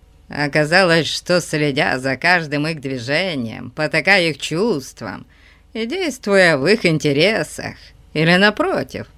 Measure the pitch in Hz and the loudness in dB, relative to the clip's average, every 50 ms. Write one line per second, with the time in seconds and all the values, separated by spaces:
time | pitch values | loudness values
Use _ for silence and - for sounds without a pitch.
0 | _ _ _ _ _ - - 143 147 143 143 156 151 151 170 190 190 170 165 170 | _ _ _ _ _ -12 -6 -4 -4 0 0 0 2 4 4 4 4 4 4 2
1 | 143 - - - - - 180 175 - - 160 151 151 147 131 147 - - - 127 | 2 0 -6 -8 -2 0 0 0 0 -2 -2 -2 0 0 0 0 0 0 0 -2
2 | 127 135 131 127 - 170 180 175 160 139 151 147 147 160 165 143 131 135 135 123 | -2 -4 -4 0 2 2 2 2 2 -2 -4 -2 -2 -4 -4 -6 -6 -6 -6 -6
3 | 113 131 147 165 190 190 156 135 113 110 104 92 92 113 - 156 156 151 160 156 | -4 -2 -2 -2 -2 -2 -4 -6 -6 -6 -8 -10 -12 -12 -6 -6 -4 -2 -2 0
4 | 143 190 202 190 170 160 143 - - - 151 170 220 240 180 139 - - - - | 2 4 4 4 4 2 -2 -4 -6 -6 -4 -2 0 0 -2 -2 -6 -10 -16 -14
5 | 117 95 92 69 - _ _ _ - - - _ _ _ - 220 226 233 320 381 | -12 -12 -12 -12 -14 _ _ _ -20 -20 -20 _ _ _ -10 -8 -6 -6 -4 -4
6 | 370 294 - - - 208 196 190 185 170 156 131 135 180 220 233 - 170 156 151 | -4 -4 -6 -6 -2 2 4 6 6 6 4 2 2 2 2 2 2 0 0 2
7 | - 147 139 143 170 208 226 190 151 - - - - - - - - - - - | 0 0 2 2 2 2 2 0 -4 -6 -8 -12 -12 -12 -12 -14 -20 -20 -20 -20
8 | - - - 156 160 165 180 185 202 214 208 - 320 392 330 170 120 - - 95 | -20 -8 -4 0 2 4 4 4 4 2 2 0 -2 -2 -2 -4 -4 -6 -10 -12
9 | 113 - - | -14 -14 -18